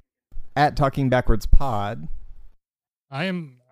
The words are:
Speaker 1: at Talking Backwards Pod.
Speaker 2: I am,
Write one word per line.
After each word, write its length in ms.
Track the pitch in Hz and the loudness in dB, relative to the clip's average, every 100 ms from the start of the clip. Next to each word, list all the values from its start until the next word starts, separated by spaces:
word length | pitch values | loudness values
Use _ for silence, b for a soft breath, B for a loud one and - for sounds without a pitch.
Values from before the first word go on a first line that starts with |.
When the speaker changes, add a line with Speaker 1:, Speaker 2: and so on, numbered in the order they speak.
| _ _ _ - - - | _ _ _ -10 -6 0
Speaker 1:
at 200 | 147 123 | 0 2
Talking 320 | 139 135 135 | -2 0 0
Backwards 380 | 127 - 110 - | 2 2 0 6
Pod. 600 | - 139 107 101 117 156 - - - - - _ _ _ _ _ | 6 6 0 -4 -8 -8 -8 -10 -16 -20 -20 _ _ _ _ _
Speaker 2:
I 160 | 135 185 | -8 -6
am, 320 | 180 151 123 _ | -6 -10 -18 _